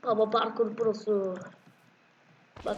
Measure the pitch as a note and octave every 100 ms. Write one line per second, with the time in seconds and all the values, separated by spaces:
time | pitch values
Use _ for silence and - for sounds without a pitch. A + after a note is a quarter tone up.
0 | B3 G#3+ G#3+ A3+ A3 A3 A3+ G#3+ A3+ G#3+
1 | - G#3 F#3+ F3+ - - - - _ _
2 | _ _ _ _ _ - -